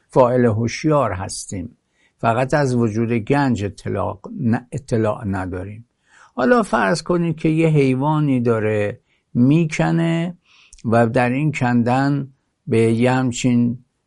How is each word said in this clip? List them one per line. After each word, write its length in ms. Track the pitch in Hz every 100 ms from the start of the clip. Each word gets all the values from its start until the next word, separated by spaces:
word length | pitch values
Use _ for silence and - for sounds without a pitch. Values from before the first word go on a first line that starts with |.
| _
فاعل 360 | 151 123 127
هوشیار 680 | 120 107 117 - 156 147 117
هستیم، 640 | 92 92 - - 98 80 - _ _ _ _
فقط 360 | 117 113 135
از 200 | 156 139
وجود 380 | 123 117 104 113
گنج 520 | 120 113 143 139 113
اطلاع 560 | 101 - 104 104 95 98 - -
ن-، 260 | 120 117 -
اطلاع 520 | 135 - 117 110 107 101
نداریم. 580 | 95 90 90 95 107 117 _ _ _ -
حالا 280 | - 247 247
فرض 400 | 202 226 196 175
کنید 340 | - 175 170 156
که 120 | 165
یه 200 | 156 160
حیوانی 720 | 151 135 127 143 151 151 127
داره 600 | 120 113 107 107 104 110 _ _ _
می‌کنه 1040 | 127 123 156 165 - 160 165 165 165 170 175 _ _ _ -
و 220 | 123 113 117
در 240 | 123 123
این 220 | 127 156
کندن 760 | 143 123 120 117 127 139 143 135 _ _ _ -
به 260 | 110 113
یه 200 | 113 123
همچین 640 | 131 131 117 127 120 120 120 _ _